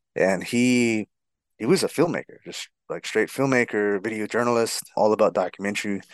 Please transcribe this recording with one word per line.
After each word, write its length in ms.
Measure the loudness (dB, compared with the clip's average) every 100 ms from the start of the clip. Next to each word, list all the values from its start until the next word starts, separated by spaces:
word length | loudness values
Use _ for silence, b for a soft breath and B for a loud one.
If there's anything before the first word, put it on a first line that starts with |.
| _ 0
And 260 | 0 0
he, 680 | -2 0 2 4 2 0 -4 _ _ _ _ _
he 80 | 0
was 180 | 2
a 40 | 2
filmmaker, 540 | 0 0 0 -8 -16
just 240 | -16 -14 -14 _ -14
like, 180 | -10 -4
straight 220 | -2 -2
filmmaker, 760 | -2 2 2 2 0 0 -2
video 240 | -4 -6 -4
journalist, 580 | -2 0 2 0 -4 -8 0
all 160 | 2
about 220 | 4 4
documentary. 640 | 2 -2 -4 -6 -4 -6 -6 -10